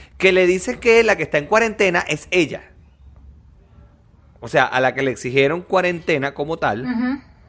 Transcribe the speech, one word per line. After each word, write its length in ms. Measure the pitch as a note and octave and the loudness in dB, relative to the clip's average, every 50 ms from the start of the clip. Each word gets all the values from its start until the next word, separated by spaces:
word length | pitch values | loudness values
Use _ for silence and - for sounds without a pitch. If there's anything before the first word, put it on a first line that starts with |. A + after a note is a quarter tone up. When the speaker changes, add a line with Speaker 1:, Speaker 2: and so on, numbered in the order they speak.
| - - - - | -20 -20 -12 0
Speaker 1:
Que 140 | - F#3+ | 2 4
le 140 | F#3 F#3 F#3 F3 | 4 4 4 4
dicen 320 | F3+ F#3 - - B3 A#3 | 2 0 -2 -6 -8 -2
que 240 | - A#3+ A3+ A#3 A3+ | 2 4 4 6 6
la 120 | A3 G3+ | 4 2
que 80 | D#3+ D#3+ | 0 -2
está 140 | - - D3+ | -2 -2 -4
en 80 | C#3+ | -2
cuarentena 540 | - G#3 A3 A#3 A3+ G#3 - G#3 F#3+ E3+ F3 F3+ - | 2 2 2 2 0 0 0 0 2 2 0 -2 -2
es 200 | D3+ D3+ - - | -6 -8 -6 -2
ella. 320 | - F3+ E3 B2+ - - - - - - - - _ _ - - - - - - - - _ - - - - _ - - - - _ _ _ _ _ _ _ _ _ - | 0 0 0 0 -4 -12 -14 -20 -20 -20 -20 -20 _ _ -20 -20 -20 -20 -20 -20 -20 -20 _ -20 -20 -20 -20 _ -20 -20 -20 -20 _ _ _ _ _ _ _ _ _ -18
O 60 | - A#2+ | -14 -2
sea, 180 | - D3+ B2+ | 0 0 2
a 140 | B2 - B2+ | 2 2 0
la 140 | C3 B2+ B2 | 0 0 0
que 80 | C3 | -2
le 100 | C3+ C3+ | -4 -4
exigieron 500 | B2 - - B2+ B2 C#3 C3+ C#3 D#3 F3 | -4 -4 -6 -2 0 2 2 2 0 -2
cuarentena 720 | F3+ - - F#3 F3+ F3+ F3+ E3+ D#3+ - E3+ C#3+ C3+ - - | -4 -2 -2 0 0 0 -2 -4 -2 -2 -2 -2 -2 -4 -6
como 240 | - D3 D3 E3 - | -6 -6 -6 -4 -4
tal 280 | - C3+ G#2 A2 C3 | -2 -2 -2 -2 -4
Speaker 2:
Ujú. 360 | B3 A#3+ A3+ B3 B3 C4+ D4 - - - _ - | -6 -4 -4 -2 -4 -4 -6 -10 -18 -20 _ -20